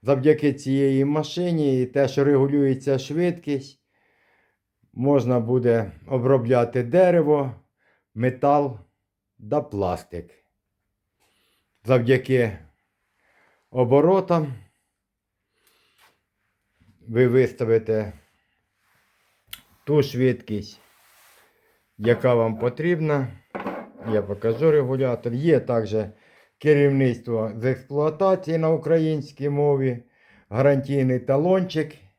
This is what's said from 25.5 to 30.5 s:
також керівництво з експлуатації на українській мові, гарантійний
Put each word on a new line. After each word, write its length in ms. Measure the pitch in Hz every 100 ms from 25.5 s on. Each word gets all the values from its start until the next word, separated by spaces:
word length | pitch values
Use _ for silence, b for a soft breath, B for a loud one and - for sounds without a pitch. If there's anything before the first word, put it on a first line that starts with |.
| 143
також 360 | - 117 107 107 101 b b b b b
керівництво 920 | 151 147 143 139 131 117 - 117 110 110
з 100 | 120
експлуатації 920 | 131 - 139 151 151 190 185 185 165
на 120 | 160
українській 800 | 160 160 165 160 156 143 - 143
мові, 540 | 143 147 143 131 120 - b b b
гарантійний 720 | b